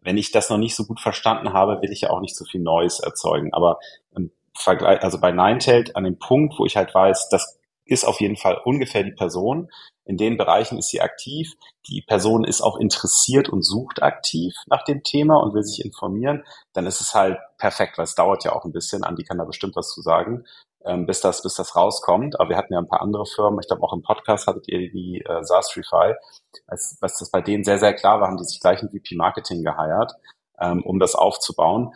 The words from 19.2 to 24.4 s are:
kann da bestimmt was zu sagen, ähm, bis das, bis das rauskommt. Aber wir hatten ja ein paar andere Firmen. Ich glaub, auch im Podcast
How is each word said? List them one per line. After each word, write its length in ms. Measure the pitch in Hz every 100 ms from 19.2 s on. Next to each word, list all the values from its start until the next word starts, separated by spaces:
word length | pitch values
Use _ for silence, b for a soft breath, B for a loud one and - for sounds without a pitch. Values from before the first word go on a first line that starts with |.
kann 140 | - 87
da 80 | 80
bestimmt 300 | - 98 -
was 140 | -
zu 120 | -
sagen, 440 | 82 82 90 123 - b b _ 90
ähm, 200 | 90 87
bis 160 | 95
das, 200 | 95 -
bis 140 | 95 -
das 200 | 92 87
rauskommt. 640 | 95 - - 90 143 -
Aber 100 | 87
wir 80 | 90
hatten 160 | 98
ja 60 | 90
ein 80 | 87
paar 140 | 90
andere 240 | 101 104 104
Firmen. 340 | - 104 101
Ich 60 | -
glaub, 140 | -
auch 120 | -
im 80 | 87
Podcast 460 | - 107 - 104